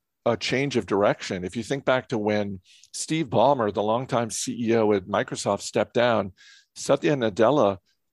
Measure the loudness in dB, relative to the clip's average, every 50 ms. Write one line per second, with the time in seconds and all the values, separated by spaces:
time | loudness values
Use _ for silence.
0 | _ _ _ _ _ -2 -2 -2 -2 -2 -2 -2 -2 -2 -2 -2 -2 0 2 2
1 | 4 2 2 0 -4 -8 -6 -6 -6 -6 -8 -8 -6 -6 -6 -4 0 0 0 0
2 | -2 -4 -6 -4 -2 0 0 0 -2 -4 -8 -12 -16 _ _ _ _ _ -12 -10
3 | -6 -4 -2 -2 -2 0 2 4 4 4 4 2 0 0 0 0 0 0 0 -2
4 | -2 -2 -2 -2 -2 -2 -4 -6 -6 -6 -6 -4 0 2 2 4 4 2 2 0
5 | 0 -2 -2 -2 -2 -2 -6 -6 -2 -2 -2 -2 -4 -4 -2 -2 -2 0 0 0
6 | 2 2 2 0 -2 -4 -8 _ _ -20 -20 _ _ _ _ -8 -2 0 0 2
7 | 2 0 0 2 0 0 2 4 4 4 4 4 4 2 2 -2 -6 _ _ _
8 | _ _